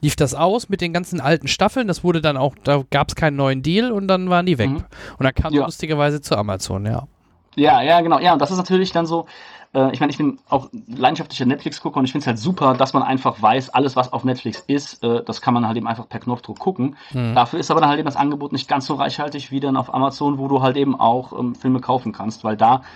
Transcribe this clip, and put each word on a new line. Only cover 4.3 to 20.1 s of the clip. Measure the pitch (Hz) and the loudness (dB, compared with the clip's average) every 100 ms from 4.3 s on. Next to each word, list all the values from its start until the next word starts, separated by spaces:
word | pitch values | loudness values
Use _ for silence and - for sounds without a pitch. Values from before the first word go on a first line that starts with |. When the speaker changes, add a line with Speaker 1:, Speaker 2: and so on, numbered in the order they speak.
| 175 | 2
Speaker 1:
die | 180 135 | 2 2
weg. | 135 | 0
Speaker 2:
Mhm. | 156 | -2
Speaker 1:
Und | - - - - | -6 -14 -14 -2
dann | 131 | 0
kam | - 160 | 0 2
Speaker 2:
Ja. | 143 | 2
Speaker 1:
lustigerweise | 135 - 160 147 147 147 | 0 -2 -2 2 2 0
zu | - 110 | -2 -2
Amazon, | 104 95 - 95 | 0 -4 -4 -4
ja. | 104 127 135 _ _ _ _ - | -2 -4 -6 _ _ _ _ 2
Speaker 2:
Ja, | 156 - | 4 6
ja, | 139 170 | 6 4
genau. | 165 143 | 4 4
Ja, | 175 | 4
und | 151 | 4
das | 143 | 2
ist | 185 | 0
natürlich | 180 185 185 | 2 2 2
dann | 170 165 | 0 0
so, | 170 165 - - - - | -2 -4 -12 -20 -20 -4
äh, | 135 131 | 0 0
ich | 131 | 2
meine, | 143 | -2
ich | 131 | 0
bin | 143 - _ | -2 -2 _
auch | 139 - 113 - | -4 -4 -14 -12
leidenschaftlicher | 131 139 160 160 - 127 | -2 0 0 -6 -2 0
Netflix-Gucker | 143 156 - 160 143 | 0 -4 -8 -6 -2
und | |
ich | 131 | -2
find's | 147 127 | -2 -4
halt | 113 | -2
super, | 143 185 139 | -2 2 2
dass | 127 131 | 2 2
man | 135 | 0
einfach | 127 131 123 110 | 0 0 -2 2
weiß, | 107 131 131 | 2 2 0
alles, | - 143 127 | 0 0 0
was | 123 | -2
auf | 120 | -2
Netflix | 127 127 117 - - | -2 -2 -4 -6 -4
ist, | 139 139 - | -4 -4 -6
äh, | 117 117 | -2 -2
das | - 107 | -4 -2
kann | 131 | 2
man | 120 113 | 2 2
halt | 113 | 0
eben | 117 | -4
einfach | 117 - | -6 -8
per | 113 | -10
Knopfdruck | 123 123 - 104 | -6 -6 -8 -6
gucken. | 190 185 135 - - | -4 -2 -4 -4 -8
Speaker 1:
Mhm. | 131 117 117 | -4 0 2
Speaker 2:
Dafür | 120 160 | 0 -2
ist | 147 | 0
aber | 160 | 2
dann | 147 | 4
halt | 147 | 2
eben | 156 | 0
das | - | 0
Angebot | 143 143 143 | -2 -2 -4
nicht | 135 - | -6 -2
ganz | 143 131 | -2 -2
so | |
reichhaltig | 139 - - 147 143 131 | -2 -2 -4 -6 -8 -6
wie | 135 | -4
dann | 139 131 | 0 -2
auf | 123 | -2
Amazon, | 131 135 | -2 -2